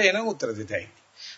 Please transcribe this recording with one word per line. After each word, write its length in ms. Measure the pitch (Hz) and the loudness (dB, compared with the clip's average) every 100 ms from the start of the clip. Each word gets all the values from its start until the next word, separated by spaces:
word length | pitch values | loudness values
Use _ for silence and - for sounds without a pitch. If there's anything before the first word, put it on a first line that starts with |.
| 196 | 4
එන 140 | 196 | 4
උත්තර 260 | 226 - 117 | 0 -2 -2
දෙතයි. 320 | 107 104 98 - - _ - - | -4 -4 -6 -6 -16 _ -20 -18